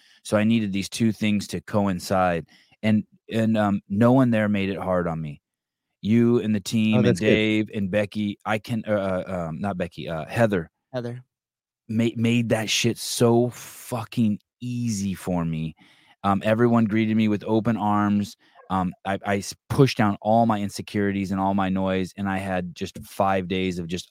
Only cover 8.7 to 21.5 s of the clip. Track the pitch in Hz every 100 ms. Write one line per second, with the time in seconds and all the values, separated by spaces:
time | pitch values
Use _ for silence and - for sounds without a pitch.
8.7 | 113 107 104 95 92 - 92 82 80 101
9.7 | 92 87 - 65 80 - 117 113 95 80
10.7 | _ _ 127 120 123 - _ _ _ _
11.7 | _ - 110 117 117 117 120 113 113 104
12.7 | - 120 - - - 120 117 120 - -
13.7 | - - 120 110 - 110 101 _ - 123
14.7 | 120 120 101 98 90 - 87 82 80 80
15.7 | - _ _ _ - 98 98 107 110 120
16.7 | 117 110 110 110 110 107 104 - 110 113
17.7 | 107 104 104 104 104 101 - _ _ -
18.7 | 92 90 - 95 98 104 98 - - -
19.7 | - 131 - 104 101 107 117 117 104 101
20.7 | - 90 104 101 98 92 95 95